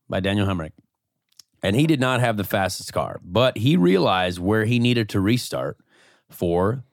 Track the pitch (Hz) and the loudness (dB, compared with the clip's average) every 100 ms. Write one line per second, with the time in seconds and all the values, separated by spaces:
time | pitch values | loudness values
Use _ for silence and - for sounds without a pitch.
0 | - 95 95 101 98 92 78 - _ _ | -6 -4 0 0 0 -2 -6 -14 _ _
1 | _ _ _ _ _ _ 92 110 156 147 | _ _ _ _ _ _ 0 2 2 2
2 | 127 127 123 104 95 104 95 - - - | 2 2 0 -2 -2 -2 -2 -4 -6 -6
3 | 65 - 87 101 127 - 123 - 175 190 | -6 -8 -4 0 2 2 2 4 4 4
4 | 131 92 92 90 92 110 110 120 120 117 | 2 0 0 -2 0 0 2 0 2 0
5 | 107 107 95 123 - 65 67 - _ _ | 0 0 2 0 -2 -6 -6 -8 _ _
6 | _ _ _ - 87 87 95 131 - | _ _ _ -6 -2 0 0 -2 -10